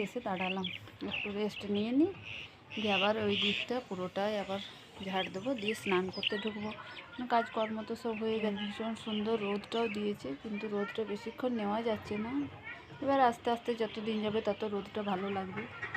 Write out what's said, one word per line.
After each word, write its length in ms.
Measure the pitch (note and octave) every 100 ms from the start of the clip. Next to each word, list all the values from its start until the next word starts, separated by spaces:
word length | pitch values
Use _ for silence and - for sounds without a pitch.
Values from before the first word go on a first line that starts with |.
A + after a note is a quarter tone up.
এসে 140 | G3+ B3 A#3
দাঁড়ালাম, 380 | F#3 F#3 F#3+ F#3 - - - G3+
একটু 180 | G#3+ G#3 G3+
রেস্ট 240 | G#3+ - G3+
নিয়ে 180 | G3+ G#3+ C4
নিই, 140 | F4 F#4+ - - - - -
দিয়ে 160 | - G#3+ F#3+
আবার 160 | G3 A3 G#3
ওই 80 | G3+
দিকটা 320 | G3+ G3+ - B3 B3
পুরোটাই 460 | F#3 F3+ F#3+ G3+ G#3
আবার 160 | F#3+ G3 - - - - F#3+
ঝাড় 200 | F#3+ F3+
দেবো, 160 | F#3 A#3+ B3+
দিয়ে 120 | G3+ A3
স্নান 220 | G#3 F#3 F#3 F#3+
করতে 180 | - G#3
ঢুকবো। 280 | G#3+ G#3 G#3 A3 - - -
মানে 140 | - B3
কাজকর্ম 420 | A#3 A#3 - A3 A3 G#3+
তো 60 | A3+
সব 120 | A#3+ G#3+
হয়ে 160 | A3 A3
গেছে। 160 | G#3+ G3+
ভীষণ 320 | G#3 G3+ A3+ A3
সুন্দর 320 | A3+ G#3+ G#3 A3+ G3+
রোদটাও 400 | G3+ G3+ A3+ A#3 G#3
দিয়েছে, 320 | G#3 G#3 B3+ C#4
কিন্তু 220 | A3+ G#3 G#3+
রোদটা 280 | G3+ G3+ - G#3
বেশিক্ষণ 380 | G#3 A3 - B3+ A#3+
নেওয়া 180 | G3+ G#3+ A#3
যাচ্ছে 260 | G#3+ - G#3
না। 80 | A3+ C#4 C#4 - - - - -
এবার 160 | C4 C#4 B3
আস্তে 180 | A#3 -
আস্তে 160 | A#3 - A3+
যত 120 | G#3+ A3+ G#3+
দিন 80 | G#3+
যাবে 160 | G#3+ G#3+ G#3+
তত 140 | G3+ G#3+
রোদটা 260 | G3+ F#3+ G#3+ G3+
ভালো 160 | F#3 G3 G3
লাগবে। 260 | F#3+ G3 A#3 - -